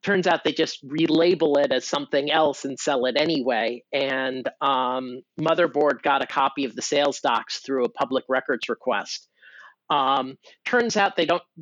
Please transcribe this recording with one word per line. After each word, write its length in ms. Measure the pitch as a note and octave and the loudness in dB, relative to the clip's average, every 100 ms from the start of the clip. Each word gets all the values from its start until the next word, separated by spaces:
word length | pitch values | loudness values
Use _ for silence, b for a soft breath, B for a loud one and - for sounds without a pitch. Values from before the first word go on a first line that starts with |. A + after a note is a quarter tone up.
Turns 240 | - G3 F3+ | 0 0 2
out 180 | E3 | 0
they 80 | - | 0
just 340 | D3+ D#3 - C#3 | -2 -4 -4 -10
relabel 760 | D3+ D#3+ E3 E3+ F3+ D#3+ C#3+ | -2 2 4 4 4 2 2
it 80 | C#3 | 2
as 140 | B2+ - | 0 -2
something 440 | C#3+ C#3+ D3 C#3+ | -6 -2 -2 2
else 360 | D#3 D#3 C3+ C#3 | 2 2 0 -8
and 120 | C3 | -6
sell 280 | - C#3 B2+ | -2 0 0
it 100 | B2+ | 0
anyway. 680 | D#3 D#3 B2+ A#2 A2+ B2 _ | 0 0 0 0 0 -4 _
And, 540 | C#3 C#3 C3 C3 - - - | -4 -2 -2 -4 -4 -8 -2
um, 600 | C#3+ C3 B2+ B2+ B2+ B2 _ - | 0 2 0 -2 -6 -12 _ -4
Motherboard 640 | D#3 E3 E3+ D3 D3 C3 | 0 2 2 2 2 2
got 200 | D3 C#3 | 0 0
a 40 | C3 | 0
copy 380 | - C#3 - C3 | 0 0 0 -6
of 80 | |
the 80 | G2+ | -4
sales 380 | - D3 C#3+ C3 | -2 2 2 0
docs 400 | C#3+ A2+ A2+ - | 0 0 -2 -10
through 240 | - C3+ | -4 -2
a 60 | A#2+ | -2
public 340 | - C3+ C3 - | -2 -2 -2 0
records 400 | B2+ - B2 - | -2 0 -4 -4
request. 600 | A#2 - G#2 - - _ B B B B B _ | -4 -2 -4 -4 -12 _ B B B B B _
Um, 480 | D3+ C3+ C#3 C3 - b b | 0 2 0 -2 -10 b b
turns 320 | - B3 A#3 G#3+ | -2 0 2 2
out 200 | G3 - | 0 0
they 100 | E3+ | 0
don't 160 | F3 - - | 0 -2 -20